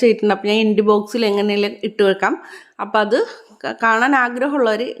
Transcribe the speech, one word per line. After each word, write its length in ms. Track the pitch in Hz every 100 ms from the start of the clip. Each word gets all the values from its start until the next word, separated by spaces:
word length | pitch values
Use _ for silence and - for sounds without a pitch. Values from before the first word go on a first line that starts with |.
ചെയ്തിട്ടുണ്ട്. 320 | 240 214 208
അപ്പോൾ 140 | 196 208
ഞാൻ 80 | 220
എൻഡ് 220 | 220 202
ബോക്സിൽ 420 | 214 208 208 240
എങ്ങനെയെങ്കിലും 500 | 214 202 208 202 202 -
ഇട്ട് 200 | 226 -
വെക്കാം. 320 | 196 190 196 330 - - - -
അപ്പോൾ 200 | 202 214
അത് 140 | 202 269 466 - - -
ക-, 140 | - -
കാണാൻ 320 | 226 220 254 277
ആഗ്രഹമുള്ളവർ 680 | 240 240 285 285 226 214 247 -